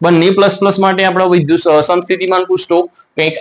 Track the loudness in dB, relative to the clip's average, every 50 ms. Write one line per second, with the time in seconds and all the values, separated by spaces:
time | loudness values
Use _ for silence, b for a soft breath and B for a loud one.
0 | 0 2 2 2 2 2 2 2 0 0 0 0 -2 -2 0 0 0 0 0 0
1 | -2 0 0 0 0 2 2 0 2 0 0 0 2 2 2 2 2 0 -2 -2
2 | -2 -4 -6 -4 -2 -2 -2 -2 0 -2 -4 -4 -2 0 0 0 0 -2 b b
3 | b b _ -4 -4 -4 -4 -4